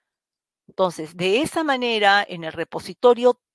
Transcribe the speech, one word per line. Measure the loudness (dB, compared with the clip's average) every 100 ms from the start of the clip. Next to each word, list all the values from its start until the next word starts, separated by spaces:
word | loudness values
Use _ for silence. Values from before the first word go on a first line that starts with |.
| _ _ _ _ _ _ _
Entonces, | -2 -2 -2 -12 -4
de | 0 0
esa | 0 -4
manera, | -2 -2 -2 0 2 2 0
en | -8
el | -10
repositorio, | -8 -8 -10 -12 2 4 4 2 0 _